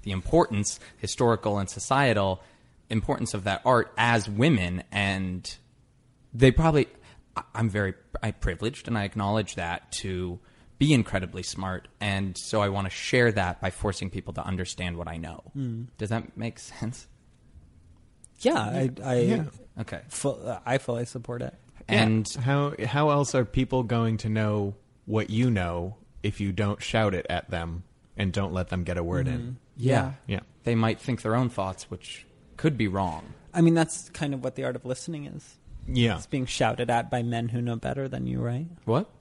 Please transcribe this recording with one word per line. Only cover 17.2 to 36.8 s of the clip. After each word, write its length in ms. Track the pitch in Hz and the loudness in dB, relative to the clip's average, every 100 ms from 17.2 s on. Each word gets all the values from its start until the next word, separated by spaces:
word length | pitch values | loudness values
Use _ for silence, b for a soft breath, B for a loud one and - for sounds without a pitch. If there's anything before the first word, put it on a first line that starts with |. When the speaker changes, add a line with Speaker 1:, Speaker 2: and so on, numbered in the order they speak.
| _ _ - - - - - - - _ - - | _ _ -20 -20 -20 -20 -20 -20 -20 _ -20 -2
Speaker 2:
Yeah, 140 | 240 311 | 0 2
I, 320 | 110 131 131 135 | 0 0 -2 -2
I 100 | 135 123 | -2 2
Speaker 3:
Yeah. 240 | 120 220 151 - - - | 4 2 0 -8 -16 -10
Speaker 1:
Okay. 200 | 110 85 - | -8 -8 -10
Speaker 2:
fu-, 220 | - 143 | -4 -4
uh, 300 | - 107 104 | -2 -6 -6
I 140 | - 131 | -2 -2
fully 260 | - 117 | 0 -4
support 380 | 120 127 117 120 | -4 -8 -8 -8
it. 120 | 123 - - - - | -8 -10 -20 -14 2
Speaker 3:
Yeah. 140 | 113 | 4
Speaker 1:
And 260 | 110 110 107 - | 6 4 2 -2
Speaker 3:
How, 320 | 123 139 143 - 110 | 2 2 2 -2 -2
how 240 | 139 151 | 2 4
else 240 | 143 139 | 4 2
are 100 | 135 | 2
people 380 | 120 - 131 127 | 2 2 2 0
going 340 | 117 117 113 110 | 2 2 2 0
to 100 | 113 | 0
know 460 | 110 107 104 101 104 _ _ - | 0 2 2 -2 -4 _ _ -2
what 220 | 107 107 | -2 0
you 200 | 107 127 | 2 4
know 460 | 107 87 85 87 110 - - | 2 0 -2 -4 -8 -18 -6
if 180 | 104 - | -4 -2
you 120 | 101 | -2
don't 280 | 92 101 104 | 0 0 -2
shout 320 | - 117 107 | 0 2 2
it 120 | 92 - | 2 -2
at 220 | 87 - | -4 -2
them 320 | 90 85 85 - _ _ - | -6 -4 -6 -10 _ _ -4
and 160 | 98 | -2
don't 200 | 90 98 | 0 -2
let 140 | 90 87 | -2 -2
them 140 | 90 | -2
get 120 | 87 87 | -2 -2
a 60 | |
word 240 | 85 131 131 | -2 0 0
in? 100 | 123 | -2
Speaker 2:
Mm-hmm. 120 | 120 127 _ - | -6 -10 _ -2
Speaker 1:
Yeah. 360 | 123 123 104 139 - | 2 2 2 -4 -6
Speaker 3:
Yeah. 140 | 101 - _ | -6 -6 _
Speaker 1:
They 100 | - | 0
might 260 | 117 113 - | 2 2 0
think 200 | - 120 | -4 -4
their 120 | 110 | 0
own 140 | 117 127 | 0 0
thoughts, 400 | - 95 92 - | 0 -6 -6 -12
which 360 | 92 - - - _ - - | -14 -12 -18 -18 _ -20 -2
could 220 | 165 127 | 0 2
be 100 | 107 | 0
wrong. 360 | 95 92 78 - - - | 0 -2 -4 -10 -20 -6
Speaker 2:
I 80 | 170 | 4
mean, 140 | 165 | 6
that's 340 | 165 160 - - | 6 2 -2 -12
kind 220 | - 147 | -6 -4
of 80 | 139 | -4
what 100 | 131 | -6
the 100 | 127 | -4
art 120 | 131 123 | -6 -4
of 80 | 127 | -6
listening 400 | 127 - 160 143 | -8 -6 -10 -10
is. 300 | - - - - - - | -14 -18 -20 -18 -14 -2
Speaker 3:
Yeah. 300 | 127 117 92 | 4 4 4
Speaker 2:
It's 100 | - | -2
being 200 | 143 127 | -4 -2
shouted 420 | - 120 120 | 0 0 2